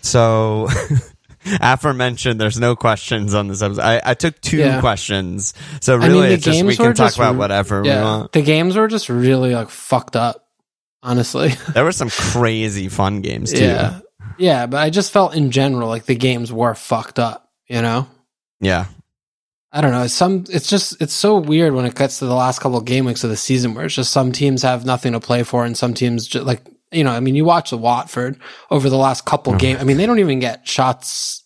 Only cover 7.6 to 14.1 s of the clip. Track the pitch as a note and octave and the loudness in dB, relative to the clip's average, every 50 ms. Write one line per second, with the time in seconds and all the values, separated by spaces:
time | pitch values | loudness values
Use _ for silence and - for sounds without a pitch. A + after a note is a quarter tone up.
7.6 | G2+ - G#2+ G2 G2+ C#3+ C#3 G#2 G#2+ A2 G#2+ G#2+ G#2+ - - E3 D3 C#3+ D#3 D#3 | 0 0 -2 -2 0 2 2 2 2 0 -2 -2 -4 0 0 0 2 4 2 2
8.6 | E3 F3+ F#3 G#3+ A3 A3 A3 G#3+ - - B2 A#2+ B2 B2+ C3+ C3 B2+ B2+ B2 A#2+ | 2 0 2 2 0 0 0 -4 -4 -2 -2 2 2 4 4 4 2 0 0 -2
9.6 | A2+ - - - - - - B2 - - - A#2+ A#2 A#2+ A2 - _ _ _ _ | -4 -6 -10 -16 -4 -2 -2 -2 -2 -2 -2 -2 -2 -2 -4 -6 _ _ _ _
10.6 | _ _ _ _ _ _ _ _ - B2 B2 B2 A#2 - - B2+ C#3+ D3+ B2+ - | _ _ _ _ _ _ _ _ -6 -2 0 0 0 -2 -2 0 0 0 0 -2
11.6 | - - D3+ A2+ C3+ E3 - - C#3 A#2 - - F#2 G2 G2+ A#2 A#2+ A#2 A2+ A2 | -6 -4 0 2 2 2 0 -2 -4 -6 -4 -4 -4 -2 0 0 0 0 0 0
12.6 | A2 A2 G2+ G2+ F#2+ F#2+ F#2+ - G2+ F#2+ G2+ G2+ F#2+ - A#1 - - - D3 B2+ | -2 -4 -4 -4 -6 -6 -4 -2 -2 -2 -2 -4 -6 -6 -6 -6 -6 -4 0 2
13.6 | - - - B2 - - - F#3 - - | 2 2 2 0 -2 -4 -4 -6 -16 -20